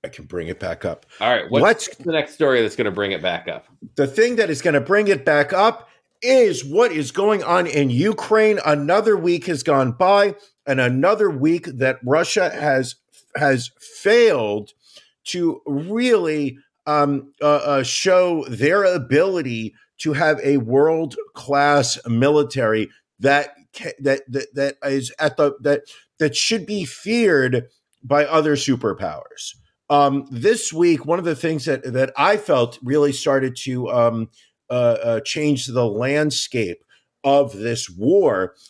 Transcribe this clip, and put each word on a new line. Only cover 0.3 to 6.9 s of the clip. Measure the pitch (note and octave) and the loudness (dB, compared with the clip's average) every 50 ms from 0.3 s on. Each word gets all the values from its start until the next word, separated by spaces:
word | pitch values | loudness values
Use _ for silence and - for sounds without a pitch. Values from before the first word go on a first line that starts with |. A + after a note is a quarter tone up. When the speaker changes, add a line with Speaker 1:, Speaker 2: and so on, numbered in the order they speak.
| F2+ F2 D#2+ E2 | -10 -8 -8 -8
Speaker 1:
it | - - | -8 -8
back | - F2 E2 - - | -8 -8 -8 -6 -6
up. | F2 D#2+ - _ _ - - | -8 -8 -8 _ _ -10 -4
Speaker 2:
All | G2+ A#2 | -2 0
right. | B2 G#2 D2 E2 | 0 0 -2 0
What's | A#2+ C#3+ | 2 2
Speaker 1:
Let's | D3+ G#3+ A3+ - - - - | 4 4 2 0 -2 -14 -14
Speaker 2:
the | - - E3+ | -12 -6 -4
next | D#3+ D#3 C#3+ - - | -2 -2 -4 -4 -4
story | - D#3 C#3 C3 A#2+ | 0 2 2 4 2
that's | A2+ G#2 - | 2 0 -2
gonna | - A2+ G#2 | -2 -4 -4
bring | F2+ G#2 G2+ G2 | -2 -4 -4 -4
it | G2 E2 | -4 -4
back | F2 F#2 E2+ D#2+ - F2 | -4 -4 -4 -4 -6 -8
up? | C#2+ B1 - _ _ _ - - - | -12 -12 -12 _ _ _ -20 -10 -4
Speaker 1:
The | - C#3 | -2 -2
thing | C3+ - G#3+ A3+ B3 B3 | -2 0 0 0 0 2
that | A3+ G#3+ E3+ | 0 -2 -2
is | D3+ B2+ | -2 -2
gonna | - F3 D3 C#3 | 0 0 0 0
bring | A#2+ - G3 G#3 G#3 G3 | 2 2 2 2 2 2
it | F#3+ C3+ - | 0 0 2
back | D#3+ D3 D3 C#3+ - | 2 2 2 2 2
up | F#3+ F#3 G#3 A#3 - - - _ _ _ _ _ _ - | 2 2 2 2 2 -2 -10 _ _ _ _ _ _ -6
is | - B3 C4 C4 A#3 G3 C3 A#2+ C3 | 0 4 4 6 4 4 2 -2 -6
what | C#3 D3+ G#3 A#3+ A3+ | -2 0 2 2 2